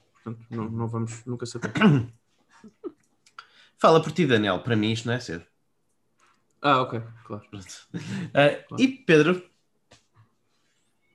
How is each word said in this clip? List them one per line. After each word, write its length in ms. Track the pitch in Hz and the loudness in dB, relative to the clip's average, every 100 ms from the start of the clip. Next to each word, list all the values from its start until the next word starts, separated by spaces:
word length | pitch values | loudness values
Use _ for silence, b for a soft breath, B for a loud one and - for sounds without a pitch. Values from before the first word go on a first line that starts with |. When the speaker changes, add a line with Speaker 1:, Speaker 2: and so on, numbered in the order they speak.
| _ | _
Speaker 1:
Portanto, 320 | _ 113 113 113 | _ -14 -14 -10
não, 200 | 117 110 | -8 -8
não 160 | 113 113 | -6 -6
vamos 360 | 117 113 - - | -4 -6 -8 -10
nunca 180 | 120 120 | -10 -10
saber. 260 | 120 117 | -10 -8
Speaker 2:
<coughs> 380 | 147 214 139 113 - _ _ _ _ - _ 415 - _ _ _ - B B B _ | 4 6 6 2 -10 _ _ _ _ -20 _ -16 -16 _ _ _ -20 B B B _
Fala 220 | 202 160 | 4 6
por 80 | 160 | 4
ti, 160 | 180 147 | 0 2
Daniel. 320 | 113 104 90 | 2 2 -2
Para 140 | - | 0
mim 160 | 110 107 | 0 0
isto 160 | 113 117 | -2 -4
não 80 | |
é 60 | 123 | -6
cedo. 240 | - 85 - _ _ _ _ _ _ _ _ _ _ _ | -6 -12 -14 _ _ _ _ _ _ _ _ _ _ _
Speaker 1:
Ah, 220 | 147 131 | 0 0
ok. 180 | 127 113 113 - | 0 -6 -10 -18
Claro. 200 | - 104 - | -16 -16 -14
Speaker 2:
Pronto. 400 | 101 - - - B B 196 180 | -18 -18 -20 -14 B B -8 -4
Ah, 300 | - 143 - - | 2 2 2 -8
Speaker 1:
Claro. 140 | - | -2
Speaker 2:
e 60 | 262 | 0
Pedro? 520 | - - 156 160 180 - _ _ _ _ - _ _ _ _ _ _ _ _ _ _ b | 0 2 4 4 0 -6 _ _ _ _ -20 _ _ _ _ _ _ _ _ _ _ b